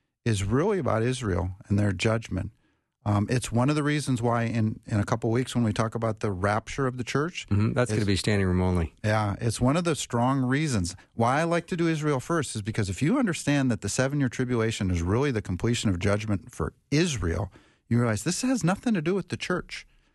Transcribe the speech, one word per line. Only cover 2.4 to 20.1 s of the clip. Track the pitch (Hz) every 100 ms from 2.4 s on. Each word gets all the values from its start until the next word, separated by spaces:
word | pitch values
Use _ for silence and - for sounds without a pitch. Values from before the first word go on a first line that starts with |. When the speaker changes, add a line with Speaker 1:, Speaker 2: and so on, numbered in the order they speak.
| 95 _ _ _ _ _ 104
Speaker 1:
um, | 104 104
it's | 127 -
one | 113 127
of | 151
the |
reasons | 147 147 139 120
why | 120 117
in, | 113 113 110 110 -
in | 107
a |
couple | 101 113 117
weeks | 117 127
when | 120
we | 110
talk | 104 113
about | 113 113 107
the | 110
rapture | 90 101 107 - - 131
of | 123
the |
church, | 117 135 165 - -
Speaker 2:
Mm-hmm. | 104 113
That's | 120 123
gonna | 110
Speaker 1:
it's | 101
Speaker 2:
be | 95
standing | - 101 95
room | 90
only. | 92 90 82 _
Speaker 1:
Yeah, | 104 107 104 95
it's | 117 -
one | 123 160
of |
the | 175 143
strong | - 123 123 135
reasons | 123 135 156 113 87 - -
why | - 117 139
I |
like | 165 170 -
to | 175
do | 170
Israel | 160 151 131
first | - 170 131
is | 113
because | 101 110 95
if | 92
you | 147 277
understand | 233 160 - 143 131
that | 110
the | 127
seven-year | - 131 147 127
tribulation | - 127 120 113 - 95
is | 87
really | 82 110 147
the | 110
completion | - 90 117 120 113
of | 90
judgment | 98 101 107 98 -
for | - 78 - -
Israel, | 143 180 123 85 90 90 - _ _ -
you | 120
realize | 120 104
this | 160 180
has | 254 254
nothing | 160 202 247
to | 202
do | 151
with | 190 -
the | 110
church. | - 180 - - - _ _